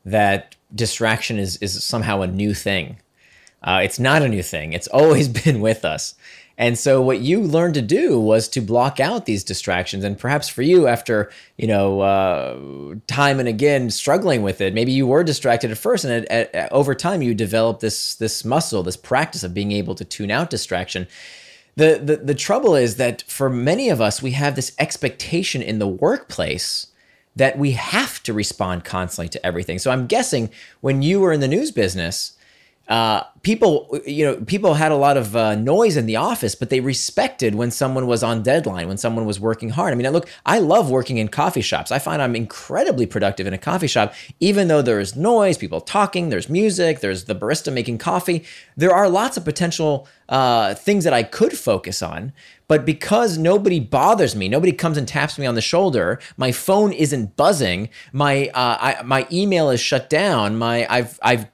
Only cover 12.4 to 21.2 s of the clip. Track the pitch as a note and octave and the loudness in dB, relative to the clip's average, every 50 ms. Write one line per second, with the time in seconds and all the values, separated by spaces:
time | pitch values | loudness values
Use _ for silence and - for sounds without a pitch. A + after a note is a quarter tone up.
12.4 | C2 C2 B1 C2 C#2 C#2 C#2 C#2 C#2+ C#2+ E2+ A2 - - - C#3 C#3+ C#3 C3+ C3+ | -2 -6 -8 -10 -12 -14 -14 -14 -12 -12 -14 -12 -10 -6 -2 2 2 2 2 2
13.4 | B2 A#2+ A2 G#2+ C#3 D3 C#3+ C3+ B2 A2+ - - - C#3 D3 F#3+ G#3+ F3+ C#3 A#2 | 0 -2 0 2 2 2 4 2 0 -2 -4 -4 0 0 0 2 2 2 0 2
14.4 | G2+ G2 F#2 - G2+ F#2+ F#2 A2 A#2+ C3 C3 C3+ C3+ B2 C3+ D#3 F3 D#3+ C#3 - | 0 -2 -2 0 -2 0 0 0 0 2 2 2 2 4 4 4 4 2 0 0
15.4 | - B2+ A#2 A#2 - A#2 A2 - - G#3+ B3 F3+ - C3 A#2 A#2 - - - A#2 | 0 0 2 2 0 -4 -6 -4 -2 0 0 0 0 -2 -2 -2 -2 0 0 0
16.4 | A2 - - F2 D#2 - - C3+ C#3+ C#3 C3 - - F3 G3+ F3 C3+ A#2+ A2+ G#2 | 0 0 -2 -4 -4 0 2 2 2 2 0 -2 -2 -2 -2 0 0 0 0 0
17.4 | A2+ F#2 G#2+ A2+ A2+ A#2 G#2+ - - G#2+ - - - - - - A2+ G#2+ - - | -2 0 2 2 2 2 0 -2 -4 -4 -4 -4 -6 -8 -6 -6 -6 -6 -6 -6
18.4 | - A2+ B2+ E3 E3 - A2+ G2 F2 F2+ F#2 - - - B2 C3+ D#3+ D#3+ - - | -4 -2 0 0 0 -2 -2 -4 -4 -4 -6 -8 -6 -2 0 0 0 -2 -6 -8
19.4 | G2 F2+ F2 G#2 G2+ G#2 G#2 G#2 F#2 - F#2 - F2+ - - - G#2+ G2 G#2+ C3 | -8 -6 -4 -4 -2 -2 -2 -2 -2 -4 -6 -8 -10 -12 -10 -8 -4 -2 -2 -2
20.4 | E3+ E3 - - - - F2+ F2 F2+ - - F#2+ F2+ - - - | -2 -2 -4 -8 -6 -4 -4 -4 -4 -4 -6 -8 -8 -8 -12 -20